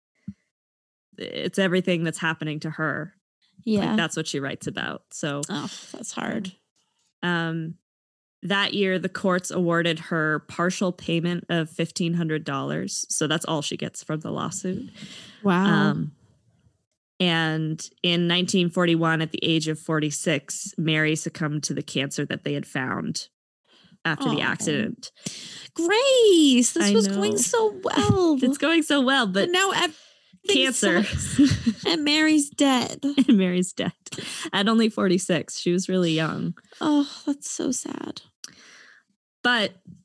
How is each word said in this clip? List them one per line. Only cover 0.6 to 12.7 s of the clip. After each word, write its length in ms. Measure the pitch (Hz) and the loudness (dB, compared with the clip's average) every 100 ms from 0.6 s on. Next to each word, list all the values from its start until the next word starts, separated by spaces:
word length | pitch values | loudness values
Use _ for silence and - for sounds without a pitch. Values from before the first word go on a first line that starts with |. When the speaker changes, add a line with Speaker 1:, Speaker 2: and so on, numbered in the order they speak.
| _ _ _ _ _ - | _ _ _ _ _ -16
Speaker 1:
it's 400 | - - 180 - | -12 -8 -4 0
everything 440 | 190 185 185 175 | 2 2 0 0
that's 120 | 165 160 | -2 -2
happening 440 | 165 160 156 151 | -4 -4 -6 -6
to 100 | 160 | -8
her. 440 | 156 156 - 165 - _ _ _ _ - | -4 -4 -4 -8 -14 _ _ _ _ -2
Like, 160 | 214 | 0
Speaker 2:
Yeah. 140 | 160 214 | 2 0
Speaker 1:
that's 200 | 160 - | 0 -4
what 100 | 160 | -6
she 140 | 147 | -6
writes 260 | 139 - - | -6 -8 -8
about. 460 | - 58 71 _ | -8 -8 -8 _
So, 300 | - 156 143 143 | -8 -6 -6 -6
Speaker 2:
Oh, 200 | 147 - - - | -6 -8 -10 -16
that's 200 | - - | -16 -12
hard. 400 | - - 226 190 - _ _ _ _ _ _ | -8 -6 -6 -8 -14 _ _ _ _ _ _
Speaker 1:
um, 520 | 175 170 165 165 160 165 _ _ _ _ _ _ | -2 -2 -2 -4 -6 -10 _ _ _ _ _ _
that 300 | 175 196 - | -2 0 0
year, 260 | 202 190 185 | 0 0 0
the 120 | 180 | -4
courts 400 | - 202 180 - | -2 0 0 -2
awarded 480 | - 170 170 170 160 | -2 2 2 0 -2
her 400 | - 170 156 151 - | -4 -2 0 -2 -4
partial 440 | - 175 180 190 | -4 -2 0 -2
payment 520 | 175 - 165 170 175 - | -2 -2 -2 0 -4 -2
of 180 | 170 156 | -2 -2
fifteen 460 | - 165 - 170 | -4 -4 -2 -2
hundred 300 | 170 165 156 | 0 -2 -4
dollars. 600 | 156 139 139 | -4 -6 -4